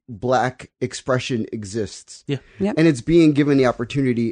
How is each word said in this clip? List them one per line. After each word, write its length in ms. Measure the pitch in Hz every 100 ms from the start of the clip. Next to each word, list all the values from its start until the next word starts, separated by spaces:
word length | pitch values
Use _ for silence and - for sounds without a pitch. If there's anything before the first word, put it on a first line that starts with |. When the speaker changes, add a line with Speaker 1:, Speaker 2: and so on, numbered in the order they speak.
| -
Speaker 1:
black 600 | 101 123 123 123 - - -
expression 640 | 123 - - 127 - 120 -
exists. 720 | 110 101 110 98 - - - -
Speaker 2:
Yeah. 120 | 135 _ -
Speaker 3:
Yep. 160 | 196 180
Speaker 1:
And 80 | 165
it's 140 | 127
being 300 | 151 170 156
given 260 | 143 143 139
the 100 | 123
opportunity 600 | 117 120 143 131 117 117